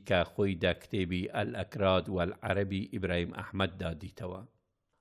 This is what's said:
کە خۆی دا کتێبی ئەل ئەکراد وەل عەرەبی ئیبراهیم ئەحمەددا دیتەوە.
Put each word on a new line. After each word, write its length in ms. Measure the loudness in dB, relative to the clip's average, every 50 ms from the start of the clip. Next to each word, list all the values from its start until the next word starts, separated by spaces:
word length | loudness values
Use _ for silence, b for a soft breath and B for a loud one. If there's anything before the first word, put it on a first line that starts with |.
| 0
کە 160 | 2 4 4 4
خۆی 300 | 2 0 0 2 2 2
دا 180 | 2 2 2 2
کتێبی 560 | 0 -4 -4 -2 -2 0 0 0 -2 -2 -2
ئەل 200 | -2 -2 -4 -2 -4
ئەکراد 500 | -6 -6 -6 -2 2 4 6 6 4 4 2
وەل 240 | 0 0 0 0 -2 -2
عەرەبی 460 | -2 0 0 0 0 0 -2 -4 -4 -4
ئیبراهیم 420 | -4 -4 -2 0 0 0 -2 -2 -4
ئەحمەددا 560 | -8 -8 -6 -2 0 0 -2 -2 -4 -6 -6 -6
دیتەوە. 480 | -8 -10 -14 -12 -10 -10 -8 -10 -12 -14 -18 _ _ _ _ _ _ _ _ _ _